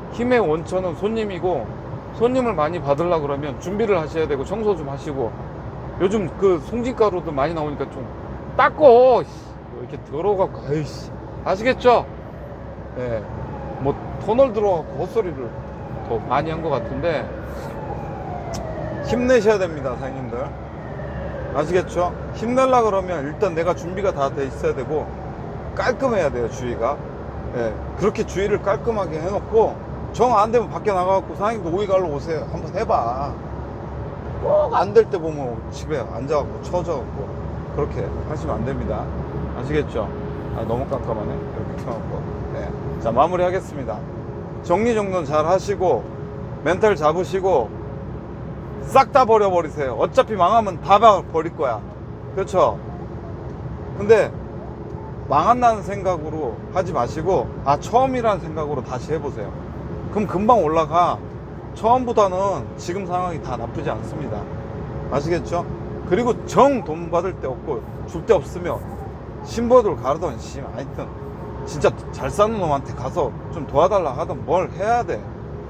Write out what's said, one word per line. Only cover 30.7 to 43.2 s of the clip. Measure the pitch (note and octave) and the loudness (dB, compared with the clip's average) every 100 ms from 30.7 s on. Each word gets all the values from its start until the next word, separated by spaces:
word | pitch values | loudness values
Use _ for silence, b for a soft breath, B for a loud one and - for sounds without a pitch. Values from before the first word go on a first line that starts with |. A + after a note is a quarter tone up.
밖에 | C#3 G#3 | -2 0
나가갖고 | F#3+ F3+ F#3+ F3+ D#3 | 2 4 2 0 -2
"사장님도 | G3+ A3+ E3 F3+ | -2 0 -2 0
오이갈로 | G#3 F#3+ F3 | 4 4 2
오세요." | C#3+ D#3 D#3 A#2+ | -2 -2 -4 -4
한번 | E3 D#3+ | -6 -4
해봐. | F#3 A3 F3+ A#2 B2+ C#3 A#2 - - - - - - - - - - | -2 2 2 2 0 -4 -6 -8 -10 -10 -10 -10 -8 -8 -8 -8 -4
꼭 | - D5+ D5 | 2 4 4
안 | - F#3 | 2 4
될 | G#3+ G#3+ | 4 4
때 | F#3 | 2
보면 | D#3+ D3+ B2+ A2 F#2+ | -2 -4 -4 -6 -8
집에 | - - B2+ | -8 -4 -4
앉아갖고 | G#2 G2+ C3+ D3+ B2 A2 | -4 -6 0 0 0 -6
처져갖고 | - F3 E3+ D3 A2 - - - - - - D3 | -4 -2 -2 -4 -4 -6 -6 -6 -6 -6 -6 -4
그렇게 | C#3+ - - - - | -2 -2 -4 -4 -4
하시면 | D3+ C#3+ A2 | -4 -4 -2
안 | |
됩니다. | A#2 B2+ A2+ G#2+ B2+ - - - - - | -2 -2 -2 -2 -4 -6 -6 -6 -6 -6
아시겠죠? | C3 D3+ - A#2 G2 F#2+ - - - - | -2 0 0 -2 -4 -4 -6 -6 -6 -4
아, | A2 | -2
너무 | A#2+ - | -2 -2
깜깜하네. | C3 A#2+ G#2+ G#2 | -2 -2 -4 -2
이렇게 | G2+ G2+ - G2+ - | -4 -6 -6 -6 -6
켜놓고. | B2+ A#2 - - - - - | -6 -6 -6 -6 -6 -6 -6
네. | - - - - - | -6 -6 -6 -6 -4
자, | - | 0
마무리하겠습니다. | A#2 | 4